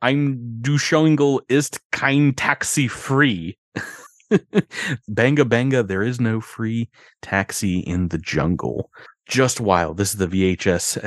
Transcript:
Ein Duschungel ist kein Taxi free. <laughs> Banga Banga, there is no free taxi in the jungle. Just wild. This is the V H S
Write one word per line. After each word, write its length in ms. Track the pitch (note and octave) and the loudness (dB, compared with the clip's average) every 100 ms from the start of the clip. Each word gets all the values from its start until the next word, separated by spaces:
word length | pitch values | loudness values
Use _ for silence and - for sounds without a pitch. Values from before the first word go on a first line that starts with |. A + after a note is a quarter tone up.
Ein 560 | A#2+ C#3 C#3+ C3 A#2 A2+ | 0 2 0 -2 -8 -4
Duschungel 800 | B2 D3 - D#3 D#3+ D3+ C#3+ C3 - | 0 0 2 4 4 4 2 0 2
ist 320 | C3+ C#3+ - - | 0 0 -8 -10
kein 420 | - C3+ C#3 D3 | -2 0 4 2
Taxi 540 | C3+ - C#3 - - B2 | 2 -2 -2 -2 -2 -2
free. 680 | - - C3+ C#3+ F#2 E2 - _ | -4 -2 2 2 0 -6 -12 _
<laughs> 640 | - - - - _ _ G#3+ - G#3 - - F#3 B2+ - | -12 -12 -16 -20 _ _ 0 2 -2 -2 -8 -6 -6 -4
Banga 360 | G#2+ B2 D3 | 0 2 4
Banga, 380 | A#2+ A#2 C3 C3 | 4 2 2 0
there 200 | G2+ F#2+ | 0 -2
is 180 | A2+ B2 | -2 0
no 200 | A2+ A2 | 0 -2
free 480 | - - A2 A2+ A2+ _ - _ | -6 -10 -8 -6 -8 _ -20 _
taxi 560 | - G2 F#2+ - G2+ F2+ | -4 -2 -2 -4 -2 -2
in 280 | - F2+ F2+ | -2 -2 -2
the 100 | E2 | -4
jungle. 720 | - D#2 D#2 F2+ - - - - - _ - | -4 -2 0 0 -2 -6 -8 -14 -20 _ -4
Just 340 | B2+ B2+ - | 2 2 2
wild. 360 | G#2+ F2+ E2 E2 | 2 2 0 -2
This 140 | G2+ | -4
is 60 | G#2 | -2
the 80 | F#2 | -2
V 180 | F#2+ | 2
H 220 | F#2 F2+ G2+ | 2 2 0
S 320 | F2 - - | 0 -2 -6